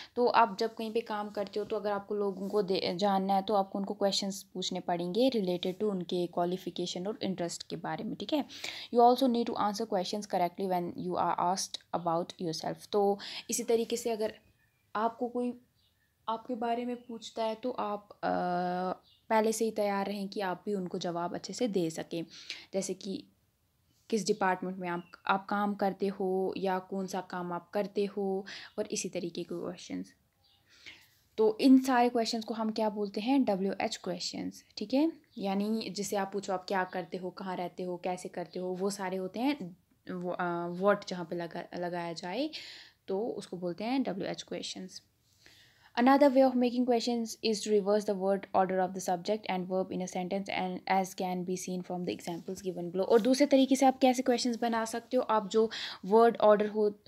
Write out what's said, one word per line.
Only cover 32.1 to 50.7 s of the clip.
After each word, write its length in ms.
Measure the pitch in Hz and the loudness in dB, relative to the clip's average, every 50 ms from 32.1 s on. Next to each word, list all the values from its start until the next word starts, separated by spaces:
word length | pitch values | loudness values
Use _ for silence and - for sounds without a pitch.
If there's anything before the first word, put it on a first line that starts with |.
| 240 233 226 220 233 226 214 | 2 0 0 0 -2 -4 -4
को 100 | - 226 | -6 -6
हम 180 | 226 220 220 | -4 -4 -2
क्या 180 | 214 226 220 214 | -2 0 0 0
बोलते 320 | 202 208 208 202 202 220 | 0 -2 -4 -4 -4 -4
हैं? 220 | 202 247 277 277 240 | 0 2 4 4 4
डब्ल्यूएच 540 | 214 202 180 196 196 - - - 226 - | 4 2 2 0 -2 0 -2 -2 -4 -4
क्वेश्चंस, 680 | - - 190 175 180 - - - - - 180 - - - _ - | -6 -6 -6 -6 -6 -6 -8 -8 -6 -8 -8 -10 -12 -20 _ -10
ठीक 160 | - 214 208 254 | -10 -6 0 2
है। 180 | 269 311 330 330 - _ _ - | 2 2 2 0 -4 _ _ -10
यानी 520 | 233 190 196 190 196 202 214 220 220 - - | -6 -4 -2 0 0 0 0 -2 -2 -4 -6
जिससे 260 | 180 202 202 202 214 | -6 -6 -4 -2 -2
आप 140 | 202 196 196 - | -2 -2 -2 -4
पूछो 200 | 202 196 - 190 | -6 -4 -2 -4
आप 120 | 180 185 | -4 -2
क्या 160 | - 202 190 185 | -2 0 0 0
करते 340 | 185 - 185 170 160 - | -2 -4 -8 -6 -6 -8
हो, 120 | 180 185 180 | -8 -8 -8
कहाँ 260 | 175 - 202 185 185 | -10 -8 -8 -6 -6
रहते 280 | 185 180 175 175 - 185 | -6 -6 -6 -6 -6 -6
हो, 140 | 180 180 | -6 -6
कैसे 320 | 175 - 190 180 180 - 185 | -6 -4 -6 -6 -6 -8 -10
करते 300 | - 185 175 165 - 180 | -10 -10 -10 -8 -8 -6
हो, 80 | 180 | -6
वो 220 | 185 185 180 190 202 | -4 -4 -2 -2 -4
सारे 280 | 202 202 196 185 185 | -4 -4 -6 -6 -4
होते 220 | 190 185 185 - 214 | -4 -6 -6 -4 -2
हैं, 380 | 247 285 285 - 185 175 180 _ _ _ _ _ - - | -2 -2 -2 -2 -6 -12 -14 _ _ _ _ _ -12 -10
वो, 200 | 180 180 180 180 | -8 -6 -6 -6
अ, 380 | 170 - 180 175 170 170 170 175 | -4 -2 -2 -2 -2 -2 -4 -4
what 380 | 175 180 190 202 202 202 - | -2 2 4 4 4 4 0
जहाँ 180 | - 185 180 175 | -8 -8 -8 -6
पे 100 | 165 175 | -6 -6
लगा, 280 | 175 170 170 - 175 - - - | -6 -6 -6 -8 -10 -10 -8 -8
लगाया 360 | 175 175 175 175 175 170 170 170 | -6 -6 -4 -4 -4 -6 -6 -8
जाए, 360 | 165 - 180 185 233 294 311 302 - - - - - - - _ _ _ | -8 -8 -6 -4 -4 -4 -4 -6 -10 -14 -14 -16 -18 -20 -20 _ _ _
तो 120 | - 190 190 | -4 -4 -2
उसको 380 | 226 254 - 202 - - - | -2 -4 -6 -8 -8 -10 -10
बोलते 260 | 175 180 175 170 - 208 | -6 -6 -6 -6 -4 -4
हैं 200 | 233 262 277 240 | -2 0 0 0
डब्ल्यूएच 420 | 202 180 196 170 - 170 - - - 180 | -2 -2 -4 -4 -6 -6 -8 -8 -10 -10
questions। 500 | 175 - - - 196 185 185 - - _ _ _ _ _ _ _ _ _ - - - - _ _ _ _ - - - | -8 -8 -8 -10 -10 -12 -12 -14 -18 _ _ _ _ _ _ _ _ _ -20 -20 -20 -20 _ _ _ _ -8 0 4
Another 320 | 240 262 269 269 294 285 247 | 6 6 8 8 8 8 8
way 160 | 269 269 262 | 8 8 8
of 60 | 247 | 6
making 320 | 247 247 247 233 247 247 247 | 4 2 2 2 2 2 4
questions 460 | 247 233 233 247 240 233 226 220 - - - | 2 2 2 0 0 0 -2 -4 -6 -2 0
is 220 | 220 220 202 - | 0 0 0 2
to 0 | |
reverse 420 | 214 214 208 185 196 208 214 196 208 | 2 4 4 4 4 2 2 2 0
the 120 | 202 185 | -2 0
word 240 | 185 196 196 190 - - - | 2 2 0 0 -2 0 2
order 300 | 202 190 185 190 185 185 | 2 2 4 2 0 0
of 100 | 180 190 | 0 -2
the 120 | 190 - - | -4 -2 -2
subject 400 | 185 175 175 - 214 214 214 - | -2 -2 0 -2 -2 -2 -2 -4
and 160 | 190 185 180 | -4 -2 -2
verb 240 | 185 185 185 190 190 | -2 0 -2 -2 -2
in 160 | 196 180 185 | -2 -4 -4
a 60 | 185 - | -4 -4
sentence 360 | 185 180 175 196 196 196 196 - - | -4 -4 -2 -4 -4 -4 -4 -4 -4
and 200 | 185 185 | -2 -4